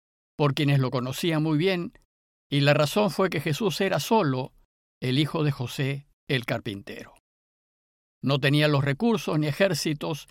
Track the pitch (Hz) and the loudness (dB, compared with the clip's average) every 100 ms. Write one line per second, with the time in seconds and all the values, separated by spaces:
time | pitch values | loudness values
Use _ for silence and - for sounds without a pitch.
0 | _ _ _ - 143 139 143 139 127 123 | _ _ _ -2 0 2 2 4 2 0
1 | 127 135 175 156 156 151 190 180 170 _ | -4 -4 0 0 2 2 2 0 -6 _
2 | _ _ _ _ _ 143 143 147 147 208 | _ _ _ _ _ 0 4 4 2 2
3 | 208 - 185 160 160 147 208 - 196 165 | 0 2 0 0 -4 -2 -2 -2 -2 -2
4 | - 226 156 131 131 _ _ _ _ _ | 0 2 2 -2 -6 _ _ _ _ _
5 | 127 131 151 165 151 143 120 - 139 139 | -2 0 0 0 -2 -2 -6 -4 -4 -4
6 | - _ - 135 123 117 117 98 - - | -10 _ -4 -4 -2 -6 -6 -10 -12 -16
7 | - _ _ _ _ _ _ _ _ _ | -16 _ _ _ _ _ _ _ _ _
8 | _ _ 127 139 139 147 151 143 139 135 | _ _ -2 0 2 4 4 2 2 0
9 | 233 202 - 160 151 143 196 165 170 151 | 0 0 0 -2 0 2 0 0 -2 -4
10 | 165 151 - | -4 -6 -10